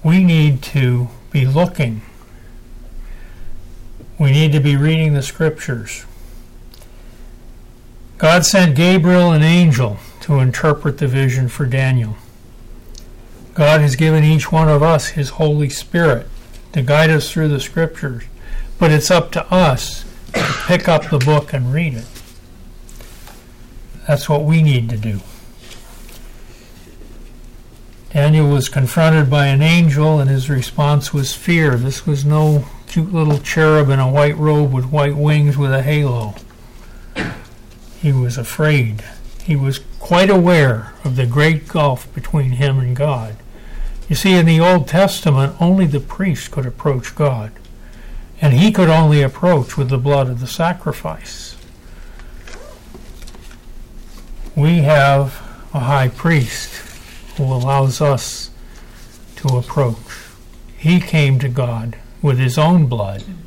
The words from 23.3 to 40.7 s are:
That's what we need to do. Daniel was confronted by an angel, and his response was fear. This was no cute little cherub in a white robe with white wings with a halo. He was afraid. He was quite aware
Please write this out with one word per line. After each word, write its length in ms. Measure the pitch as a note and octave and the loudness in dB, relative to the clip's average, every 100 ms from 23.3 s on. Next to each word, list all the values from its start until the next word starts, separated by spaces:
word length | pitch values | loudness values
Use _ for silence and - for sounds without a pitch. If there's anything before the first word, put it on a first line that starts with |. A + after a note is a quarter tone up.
| - - - - - - - - | -20 -20 -20 -20 -20 -18 -12 -4
That's 220 | C#3+ - | -2 0
what 160 | D3+ | -2
we 180 | D3+ E3 | 2 2
need 280 | D#3 B2+ A2+ | 4 2 -2
to 60 | A2+ | -4
do. 240 | A2 G2+ - - - - - - - - - - - - - - - - - - - - - - - - - - - - - | -4 -6 -10 -20 -20 -20 -20 -20 -20 -20 -20 -20 -20 -20 -20 -20 -20 -20 -20 -20 -20 -20 -20 -20 -20 -20 -20 -20 -20 -20 -4
Daniel 360 | D3 D3 D#3 D3 | 2 4 4 4
was 200 | C#3+ B2+ | 2 0
confronted 640 | C3+ B2+ E3+ D#3+ D#3+ C#3 | -2 0 2 4 4 4
by 160 | D3 C#3 | 2 2
an 160 | C#3 | 4
angel, 580 | D#3 E3+ E3 C#3+ D#3 D3+ | 4 4 4 4 2 2
and 100 | C3+ | 2
his 200 | C3+ C3 | 0 0
response 640 | C3+ - - D3 D3 C#3 | -4 -4 -2 2 2 0
was 220 | D3 C3+ | -4 -4
fear. 420 | - - E3+ D3+ B2 | -6 -2 2 2 0
This 300 | B2+ - - | -2 -4 -4
was 180 | C#3 | 0
no 400 | D3 D3+ D#3 D3 - - - | 2 2 2 2 -2 -14 -4
cute 260 | E3+ E3 | -4 -2
little 260 | E3+ D3+ D3 | 0 0 0
cherub 500 | - - D#3 D3+ C#3 | -2 2 4 4 4
in 100 | C3+ | 2
a 120 | C3 | 2
white 260 | C#3+ D3 D#3 | 2 2 2
robe 360 | D3+ D3+ C#3+ | 2 2 2
with 140 | C3 B2+ | 0 -2
white 300 | D3+ C#3+ C#3+ | 0 0 0
wings 400 | D3 D3+ D3 C#3 | 2 4 2 2
with 160 | C#3 | 0
a 100 | C3+ | 0
halo. 520 | C3 D3+ C#3+ A#2+ G#2+ - - - - - - - - - - - - - - - - - | 0 0 0 -2 -6 -12 -20 -20 -20 -20 -20 -20 -14 -10 -10 -10 -18 -20 -20 -20 -20 -4
He 120 | D3+ | -2
was 240 | C3 B2 B2 | 0 -2 -4
afraid. 680 | A2+ - D3+ C#3+ A#2 G#2+ - - - - | -8 -2 0 2 0 -6 -12 -18 -16 -10
He 120 | - D3 | -4 -2
was 240 | C3+ C3+ - - | -2 -4 -12 -14
quite 300 | - F3 F#3+ | 0 2 6
aware 640 | G3 F3 E3+ C3+ | 4 6 4 4